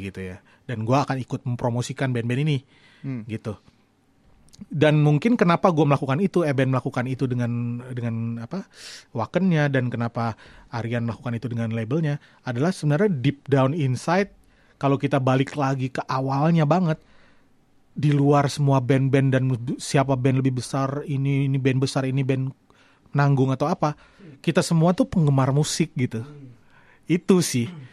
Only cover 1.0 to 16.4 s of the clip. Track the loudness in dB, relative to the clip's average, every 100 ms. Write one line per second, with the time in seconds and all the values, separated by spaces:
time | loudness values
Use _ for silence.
1 | 0 -4 -6 -8 -6 -4 -2 -4 -4 -6
2 | -4 -4 -2 -2 0 -2 -6 _ _ _
3 | -10 -10 -10 -10 -10 -12 _ _ _ _
4 | _ _ _ _ _ -20 -8 0 4 4
5 | 4 4 2 0 0 2 2 4 2 2
6 | 0 -2 0 0 0 0 0 0 -2 -4
7 | -4 -2 -2 -2 -2 -2 -4 -6 -8 -8
8 | -6 -4 -6 -8 -8 -10 -12 -16 -20 -20
9 | -12 -8 -4 0 2 2 2 2 0 -2
10 | -4 -2 -4 -6 -14 -20 -12 -8 -4 -2
11 | -4 -6 -6 -6 -6 -4 -4 -4 -4 -2
12 | -2 -4 -10 _ -8 -2 -2 -2 0 2
13 | 0 0 -2 -2 0 2 2 2 0 -2
14 | 0 0 -2 -6 _ _ _ -4 0 0
15 | 0 0 2 2 0 -2 -2 -2 -4 -6
16 | -6 -4 -2 0